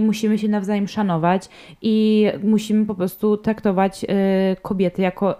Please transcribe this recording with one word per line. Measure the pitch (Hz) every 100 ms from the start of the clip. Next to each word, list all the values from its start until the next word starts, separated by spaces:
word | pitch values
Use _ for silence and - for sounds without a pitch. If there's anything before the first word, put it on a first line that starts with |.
| 214
musimy | 214 214 214
się | 220
nawzajem | 208 190 208 196
szanować | 214 202 165 170 190 - - - -
i | 226 220 220 214 208 -
musimy | 202 214 214 214 214
po | 190
prostu | 180 - 214 208
traktować, | 214 214 208 185 196 -
y, | - 196 196 190 190 190
kobiety | - 196 180 180
jako | 185 - 196